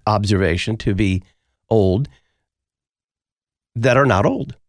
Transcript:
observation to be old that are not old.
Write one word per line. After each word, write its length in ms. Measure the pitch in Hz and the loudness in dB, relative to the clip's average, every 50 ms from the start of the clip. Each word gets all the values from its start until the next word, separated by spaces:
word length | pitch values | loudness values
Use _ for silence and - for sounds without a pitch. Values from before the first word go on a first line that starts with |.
| - | -4
observation 680 | 107 107 101 104 101 104 92 95 80 85 90 - 110 110 | -2 -2 0 0 0 0 0 0 0 -2 -2 -4 -6 -8
to 180 | 110 - 110 98 | -6 -4 -4 -2
be 300 | 95 107 98 92 92 - _ _ _ _ _ _ _ _ - | -2 0 -2 -2 -4 -6 _ _ _ _ _ _ _ _ -2
old 400 | 113 110 95 95 92 113 143 - - _ _ _ _ _ _ _ _ _ _ _ _ _ _ _ _ _ _ _ _ _ _ _ _ _ _ _ _ _ _ _ - | 0 2 2 2 2 0 -2 -6 -10 _ _ _ _ _ _ _ _ _ _ _ _ _ _ _ _ _ _ _ _ _ _ _ _ _ _ _ _ _ _ _ -6
that 200 | 117 117 131 123 | -2 0 2 4
are 100 | 131 139 | 4 4
not 200 | 127 98 95 117 | 4 4 2 2
old. 320 | - 277 - - - - _ _ | 0 -2 -4 -6 -10 -14 _ _